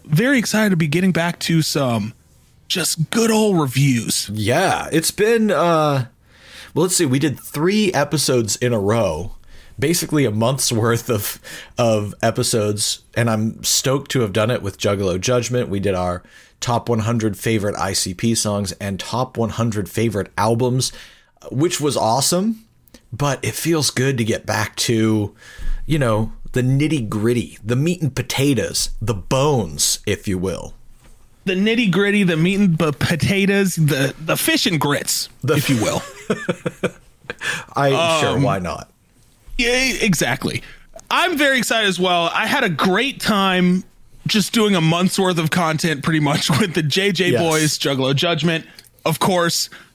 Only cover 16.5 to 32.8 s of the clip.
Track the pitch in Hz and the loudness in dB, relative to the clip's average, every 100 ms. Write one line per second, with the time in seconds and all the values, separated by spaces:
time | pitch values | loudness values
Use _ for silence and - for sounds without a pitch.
16.5 | _ - 117 - 113 110 117 107 98 117 | _ -2 -2 0 0 0 0 -2 -2 -2
17.5 | 110 101 - 92 95 - 92 117 113 107 | 0 0 -2 -4 -2 -4 -2 0 0 0
18.5 | 104 98 - 101 95 - 117 131 - 113 | -2 -4 -6 -6 -6 -6 -4 -4 -2 -4
19.5 | - 117 107 90 - 113 98 92 - 107 | -2 -2 -2 -4 -2 0 0 -4 -2 0
20.5 | 117 127 127 - - - - _ _ - | 2 2 0 -2 -6 -18 -20 _ _ -8
21.5 | 123 175 175 147 120 110 127 - 175 214 | 0 0 0 -2 0 2 2 2 0 0
22.5 | 220 - _ _ - _ 110 143 131 - | -4 -10 _ _ -20 _ -4 -2 -2 -4
23.5 | - 156 165 127 - 131 127 110 104 - | -4 0 0 0 0 0 0 0 -2 -2
24.5 | 107 107 - - 113 110 110 101 - - | -4 -4 -4 0 2 2 2 -2 -8 -20
25.5 | - - - - 160 123 107 110 - - | -6 -2 -2 -2 0 2 2 0 -6 -6
26.5 | 127 127 135 151 160 107 107 110 120 98 | 0 2 2 2 0 -2 0 0 0 -2
27.5 | - 101 123 156 175 147 - - - 143 | -8 -4 0 0 0 -2 -2 -4 0 2
28.5 | 120 87 - - - 107 98 - 131 147 | 2 0 -4 -4 -4 -4 -4 -4 -2 0
29.5 | 135 90 71 - - - 98 - 92 92 | 0 -2 -4 -4 -2 -4 -4 -4 -4 -4
30.5 | 78 - - - - - - - - 190 | -6 -10 -16 -20 -20 -20 -20 -20 -10 -4
31.5 | 185 214 233 226 175 202 208 185 160 175 | 0 2 2 2 2 2 4 2 2 2
32.5 | 196 202 156 | 4 2 4